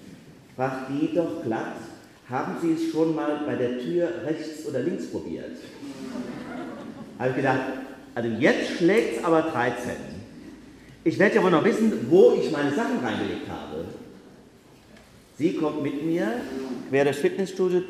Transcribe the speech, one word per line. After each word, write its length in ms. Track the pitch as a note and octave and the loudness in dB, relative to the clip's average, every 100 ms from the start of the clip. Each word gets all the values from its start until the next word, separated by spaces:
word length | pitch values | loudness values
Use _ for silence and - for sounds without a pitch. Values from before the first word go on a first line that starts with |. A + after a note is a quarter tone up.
| - - - - - - | -18 -20 -20 -20 -16 -6
Fragt 320 | C3 - - | -4 -4 -6
die 260 | C#3+ D#3+ | -2 0
doch 300 | F3 D#3+ - | 0 0 -2
glatt: 320 | A2+ A2+ - - - - - - - | -4 -4 -4 -10 -14 -16 -20 -20 -8
"Haben 280 | B2+ D3+ F3 | -4 -4 -2
Sie 100 | E3 | 0
es 180 | D#3+ E3 | 0 0
schon 240 | D#3 D#3+ | 2 2
mal 280 | D3+ D3 D3 | 2 -2 -2
bei 100 | B2+ | -2
der 240 | B2 B2 B2 | 0 0 -2
Tür 300 | E3 E3+ E3+ - | -2 0 0 0
rechts 420 | D3+ D#3 - - C#3+ | -4 -4 -6 -10 -6
oder 140 | C3 | -2
links 280 | E3+ F#3 - | -2 -4 -6
probiert?" 500 | G#2+ - E2 - - - - - - C4 B3 A#3+ - - - - - - - - A2+ | -8 -6 -8 -10 -12 -16 -14 -14 -12 -10 -8 -8 -10 -10 -10 -10 -12 -12 -14 -14 -4
Hab 120 | B2+ | -2
ich 60 | C3 | 0
gedacht: 240 | C3+ C3+ - - - - - | 2 0 -2 -6 -10 -14 -10
"Also 160 | A#2+ A#2 G#2+ | -4 -2 2
jetzt 400 | E3 - - - | 4 4 0 2
schlägt's 440 | E3+ A3 A3+ - | 4 4 4 0
aber 200 | F3 D#3+ | 2 4
dreizehn. 720 | D#3 A#2+ B2 B2 - E2+ - E2+ - - - - - - - - | 4 0 0 -2 -6 -8 -10 -12 -14 -18 -18 -20 -20 -20 -20 -4
Ich 140 | E3 D3+ | 0 4
werd 160 | G#3 | 4
ja 80 | A3 | 6
wohl 80 | F#3 | 6
noch 140 | D#3+ | 6
wissen, 280 | G3 G#3+ A3+ - B2 | 4 4 2 2 6
wo 240 | F3 A#3 - | 8 10 8
ich 100 | - | 2
meine 200 | D3 C#3+ | 0 0
Sachen 280 | C#3 C4+ B3+ | 0 0 -2
reingelegt 420 | A#2+ G#2 G2 F2 - | -2 -2 -4 -6 -8
habe." 380 | E2 - D#2 F2+ - - - - - - - - - - - - - - - | -10 -10 -8 -10 -12 -16 -20 -20 -20 -20 -20 -20 -20 -20 -20 -20 -20 -20 0
Sie 160 | E3 | 0
kommt 280 | - D3+ D3+ | 2 -2 -2
mit 200 | C#3 C#3 | -4 -2
mir 260 | D#3+ E3+ G#3 A#3+ - C4+ - A#2+ - | -2 0 0 -2 -6 -6 -6 -8 0
quer 160 | C3+ | 4
durchs 140 | C#3+ C#3 | 4 4
Fitnessstudio, 600 | F#3 F#3 F#3 - F#3 F3+ | 2 2 -2 0 2 2